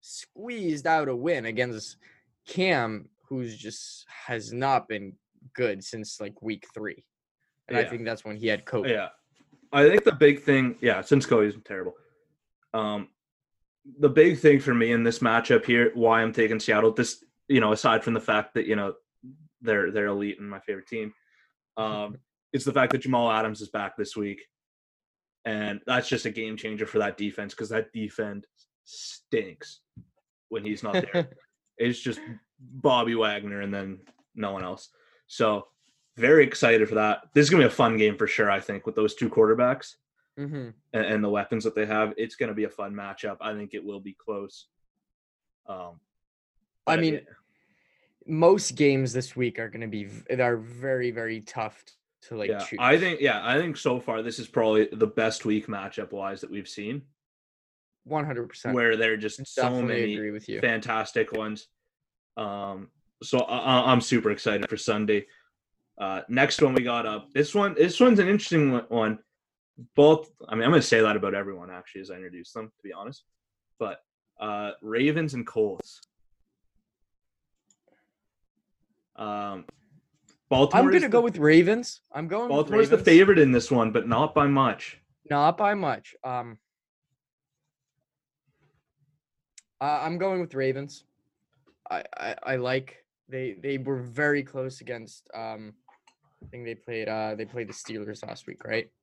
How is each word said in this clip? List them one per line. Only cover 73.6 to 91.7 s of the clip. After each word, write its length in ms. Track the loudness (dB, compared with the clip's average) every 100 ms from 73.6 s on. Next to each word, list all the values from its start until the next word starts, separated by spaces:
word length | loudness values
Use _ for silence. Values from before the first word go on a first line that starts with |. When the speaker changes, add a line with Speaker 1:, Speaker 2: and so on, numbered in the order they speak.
| _ _
Speaker 2:
But, 220 | -10 -10 _ _ _ _
uh, 300 | -8 -6 -8 -10
Ravens 540 | -4 0 2 2 -4
and 120 | -6 -6
Colts. 540 | -2 -2 -2 -14 -20 _ _ _ _ _ _ _ _ _ _ _ _ _ _ _ _ _ _ _ _ _ _ _ _ _ _ _ _ _ _ _ -12
Um, 480 | -10 -8 -8 -12 -16 _ _ _ _ _ _ _ _
Baltimore 400 | 4 6 6 6
Speaker 1:
I'm 60 |
Speaker 2:
is 60 | 4
Speaker 1:
gonna 80 | 4
go 80 | 2
Speaker 2:
the 40 |
Speaker 1:
with 120 | 2 2
Ravens. 640 | 6 8 6 0 -4 -14 _
I'm 140 | -12 -6
going 160 | -6
with 60 | 0 0
Speaker 2:
Baltimore's 320 | 2 4 6
the 80 | 6
Speaker 1:
Ravens. 80 | 8
Speaker 2:
favorite 320 | 10 10 8
in 140 | 8
this 180 | 6 2
one, 200 | 2 2
but 160 | 0 0
not 260 | 0 2
by 120 | 4 4
much. 520 | 4 2 0 -10 -18 _ _ -4
Speaker 1:
Not 300 | 2 2 2
by 160 | 0
much. 400 | 0 -2 -4 -10 -14
Um, 340 | -8 -8 -8 -16 _ _ _ _ _ _ _ _ _ _ _ _ _ _ _ _ _ _ _ _ _ _ _ _ _ _ _ _ _ -20 _ _
uh, 200 | -4 -2
I'm 160 | -4 -4
going 220 | -2 -2
with 140 | -4
Ravens. 500 | -2 -2 -4 -8 -16 _ _ _ _ _ _ _